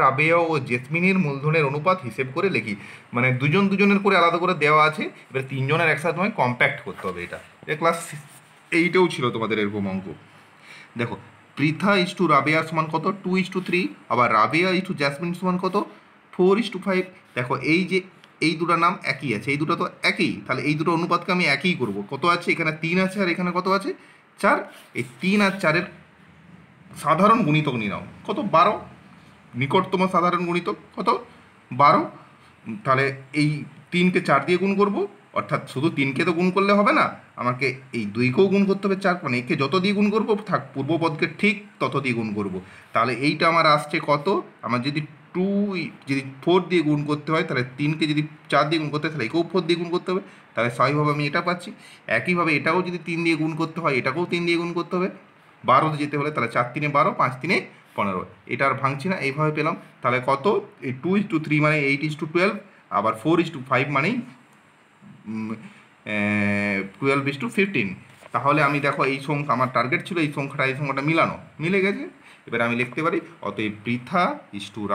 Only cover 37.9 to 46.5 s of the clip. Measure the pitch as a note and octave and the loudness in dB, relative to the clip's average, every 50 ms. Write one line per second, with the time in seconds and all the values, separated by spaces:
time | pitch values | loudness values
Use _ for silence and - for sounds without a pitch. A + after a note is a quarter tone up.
37.9 | - A#2+ A2 G2+ G2+ A#2 B2 B2+ B2+ - F#3+ G3 F#3 G3+ G3+ G3 G3 G3 - G3 | -6 -6 -6 -4 -2 0 0 2 4 4 4 4 4 4 4 2 0 0 0 -2
38.9 | F#3+ F#3 - F#3+ F3 F3+ - C#3 B2 B2 B2 B2+ D3 - C3+ C3+ F#3 F#3+ F#3 G#3 | -2 0 0 0 0 0 -2 -2 -2 -2 -2 -2 -2 -2 0 0 0 0 2 2
39.9 | G3+ G3+ G#3 G#3 G3+ A3 - - D#4+ D4+ - - E3 B2+ - - - C3+ C3+ C#3 | 2 2 2 2 2 0 2 0 0 -2 0 -4 -4 -4 -4 -6 -8 -8 -2 -2
40.9 | E3 D#3 E3+ E3+ D3+ - F3 D#3+ - - - G#3 G#3 G3+ - - - - D3 C3 | 0 0 0 -2 0 -2 -4 -4 -2 0 0 0 0 0 -8 -18 -6 -4 -4 -2
41.9 | - C#3+ C#3 C3 A#2 A#2 A2+ G#2+ G2+ G#2 G2+ G2 F2+ F#2 F2+ - - - - - | -2 -2 -2 -2 -2 -2 -2 -4 -4 -4 -4 -4 -6 -8 -10 -12 -20 -20 -20 -4
42.9 | - A2 A#2 B2 B2 A2 C#3 D3 D#3 D3 F3 E3 E3 E3 D#3+ D#3 D3 D3 D3+ - | 0 0 0 0 0 0 0 0 0 2 2 2 4 4 4 4 4 4 2 -2
43.9 | - D#3+ - - C#3+ D3 D3 F#3+ G#3 - F#3+ - - - - A2+ A#2+ B2 A#2+ C#3+ | -4 -4 0 0 0 0 2 0 -2 -2 -2 -6 -16 -12 -6 -4 -4 -2 -2 -2
44.9 | C#3+ D#3 D3+ - - - - - - F3 F#3 G3 G3+ G3+ G3+ G#3 F#3+ F3+ D#3 A2+ | -4 -4 -6 -8 -14 -20 -20 -8 -4 -2 -2 0 0 0 0 0 -2 -4 -6 -8
45.9 | - - - C3 C#3 C#3 C3+ C3+ C3 - - E3+ | -12 -16 -6 -4 -4 -4 -4 -8 -14 -4 2 4